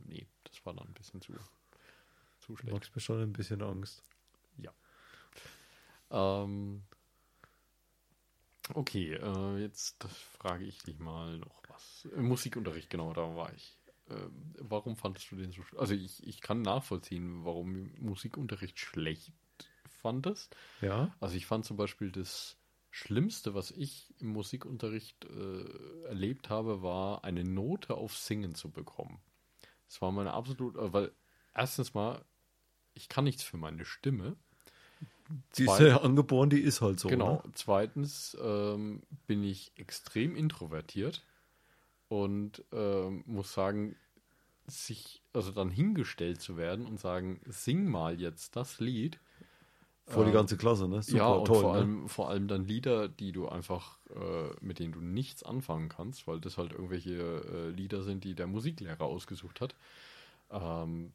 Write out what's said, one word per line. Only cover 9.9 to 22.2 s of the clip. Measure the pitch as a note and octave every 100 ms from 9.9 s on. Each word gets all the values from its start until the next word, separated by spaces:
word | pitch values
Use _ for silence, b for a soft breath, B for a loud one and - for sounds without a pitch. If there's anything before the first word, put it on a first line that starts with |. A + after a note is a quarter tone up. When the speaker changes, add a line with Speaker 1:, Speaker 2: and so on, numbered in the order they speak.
| - G2 - - -
Speaker 1:
frage | F#2+ F2 F#2+
ich | F#2
dich | - D2+
mal | D#2+ E2 E2 E2
noch | - - -
was. | - - - - -
Äh, |
Musikunterricht, | B2 B2+ A#2+ A#2 F#2+ D#2+ -
genau, | E2 E2
da | E2 E2 E2
war | E2
ich. | - - - _ _ -
Ähm, | G#2+ F#2+ - D3+ -
warum | A#2+ G#2+ A#2 A2
fandest | G2+ F#2+ -
du | F#2+
den | F#2
so | F#2
sch-, | F2+ -
also | A#2+
ich, | G2+ F#2 - -
ich | -
kann | - A2
nachvollziehen, | G#2 A#2 - F2+ - F2 F2 F2 E2+
warum | E2+ F2
du | F#2+ F#2+ -
Musikunterricht | A#2 F#2+ A2 - C3 G2+ F#2 -
schlecht | - - D#2+ D#2+ - - _ B B B - -
fandest. | A#2 B2 D#3 G#3 - B B B
Speaker 2:
Ja. | G2 G2+ D3+ -
Speaker 1:
Also | F#2+ F2+
ich | -
fand | A2+ G#2+
zum | G#2
Beispiel | G2+ - G2+
das | F#2+